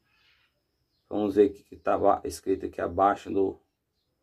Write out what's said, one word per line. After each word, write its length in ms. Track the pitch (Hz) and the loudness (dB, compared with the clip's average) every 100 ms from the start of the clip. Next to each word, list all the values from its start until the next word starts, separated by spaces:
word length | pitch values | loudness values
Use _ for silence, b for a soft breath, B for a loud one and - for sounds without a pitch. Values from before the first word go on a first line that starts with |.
| _ _ _ _ _ _ _ _ _ _ _ | _ _ _ _ _ _ _ _ _ _ _
vamos 280 | 101 104 98 | -4 0 4
ver 140 | 101 | 2
o 20 | |
que, 100 | - | 2
que 140 | _ - | _ -8
tava 440 | - 95 98 - | -4 0 2 0
escrito 420 | - 98 95 95 92 | -4 -8 -4 -4 -6
aqui 140 | 92 | -8
abaixo 500 | 95 92 98 98 95 | -6 2 2 2 -4
do 300 | 95 98 - _ _ _ _ _ _ | -2 -2 -4 _ _ _ _ _ _